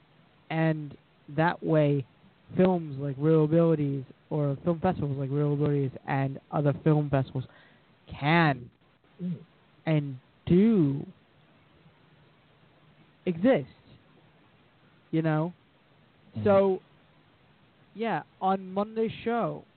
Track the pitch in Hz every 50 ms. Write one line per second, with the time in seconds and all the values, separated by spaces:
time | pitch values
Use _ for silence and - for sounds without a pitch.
0 | _ _ _ _ _ _ _ _ _ _ 160 165 160 160 156 156 151 143 147 -
1 | _ _ _ _ _ - 147 147 156 175 175 - - 165 160 156 151 143 143 139
2 | 131 - _ _ _ _ _ _ _ - - - 180 185 185 175 160 151 139 135
3 | 143 143 135 131 147 160 160 156 156 151 160 165 170 165 165 151 147 139 139 139
4 | 127 - - _ _ _ 156 151 147 143 139 135 - 175 170 160 156 185 180 -
5 | - 143 135 139 139 131 139 147 147 147 147 143 147 147 143 143 139 131 - -
6 | - - 143 135 135 135 135 - - _ - 160 143 143 135 - - 160 151 151
7 | 151 143 139 135 135 - - 131 120 - - - - _ _ _ _ _ _ _
8 | _ - - - 135 143 165 170 165 151 135 123 120 - _ _ _ _ _ _
9 | _ _ _ - 180 185 170 - - _ _ _ _ _ _ _ _ 160 160 151
10 | 143 139 131 127 - _ _ _ _ - 170 180 208 226 226 196 156 139 135 147
11 | - 190 - _ _ _ _ _ _ _ _ _ _ _ _ _ _ - _ _
12 | _ _ _ _ _ _ _ _ _ _ _ _ _ _ _ _ _ _ _ _
13 | _ _ _ _ _ 185 175 165 185 262 254 165 131 - - _ _ - - -
14 | _ _ _ _ _ _ _ _ _ _ _ _ _ _ _ _ _ _ _ _
15 | _ _ - 160 160 160 156 151 156 175 175 - _ _ _ _ _ _ _ _
16 | _ _ _ _ _ _ - 113 104 107 98 98 98 98 92 - - _ _ _
17 | _ _ _ _ _ _ _ _ _ _ _ _ _ _ _ _ _ _ _ 190
18 | 226 226 190 147 - - _ _ 190 190 190 196 190 185 185 196 208 220 220 220
19 | 226 214 - - - 226 233 233 202 156 151 - - _ _